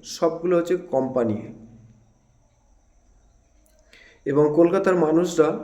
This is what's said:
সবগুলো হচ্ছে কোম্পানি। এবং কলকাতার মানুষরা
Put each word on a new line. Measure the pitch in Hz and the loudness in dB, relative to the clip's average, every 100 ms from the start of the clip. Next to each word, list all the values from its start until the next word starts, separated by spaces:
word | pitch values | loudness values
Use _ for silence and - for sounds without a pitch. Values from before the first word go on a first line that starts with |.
| - - | -16 -2
সবগুলো | 170 165 175 175 | -2 0 0 0
হচ্ছে | 170 180 - | 0 -4 -2
কোম্পানি। | 135 131 123 113 104 - - - - - - _ _ _ _ _ _ _ _ _ _ _ _ _ _ _ _ _ _ _ - - _ - | -4 -2 -2 -2 -4 -8 -18 -20 -20 -20 -20 _ _ _ _ _ _ _ _ _ _ _ _ _ _ _ _ _ _ _ -20 -20 _ -4
এবং | 143 151 151 | 2 2 4
কলকাতার | 170 190 190 180 156 | 2 4 0 2 2
মানুষরা | 160 175 170 156 - | 2 0 0 0 0